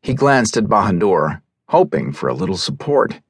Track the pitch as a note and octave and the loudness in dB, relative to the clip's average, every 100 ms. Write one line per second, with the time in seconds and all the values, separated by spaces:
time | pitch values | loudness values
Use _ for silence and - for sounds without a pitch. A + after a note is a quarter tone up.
0 | - B2+ C#3 C3+ A2 - - G#2+ G2 F2+ | -6 0 2 4 2 -2 2 2 2 2
1 | G2+ F2 D2+ D2 _ _ _ E3 F#3 D2+ | 2 2 0 -4 _ _ _ 2 2 -2
2 | - - - C2 F2+ F#2 - - - C#3+ | -4 -6 -6 -4 -4 -4 -6 -8 0 0
3 | A2 - | 0 -6